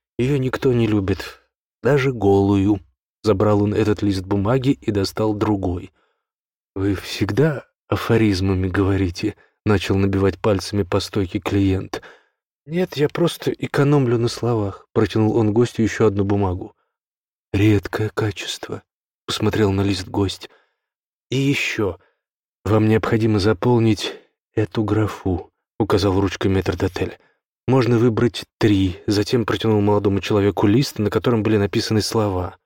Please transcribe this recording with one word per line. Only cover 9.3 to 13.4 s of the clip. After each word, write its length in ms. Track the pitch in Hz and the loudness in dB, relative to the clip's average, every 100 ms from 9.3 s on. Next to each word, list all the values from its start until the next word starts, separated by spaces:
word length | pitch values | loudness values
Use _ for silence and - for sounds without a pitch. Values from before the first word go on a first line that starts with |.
| - _ _ | -8 _ _
начал 320 | - 98 - 98 | 0 0 0 0
набивать 440 | 98 98 98 90 | 0 2 0 0
пальцами 420 | 113 98 - 101 | 0 0 -2 -4
по 180 | 92 101 | -2 -2
стойке 400 | - 107 92 104 | -2 -4 -4 -4
клиент. 640 | - 101 98 95 101 - - - _ _ _ _ - | -2 0 2 0 -4 -12 -14 -20 _ _ _ _ -8
«Нет, 320 | 165 185 131 | -4 -4 -2
я 120 | 143 | -2
просто 420 | - 170 - | 0 -2 -2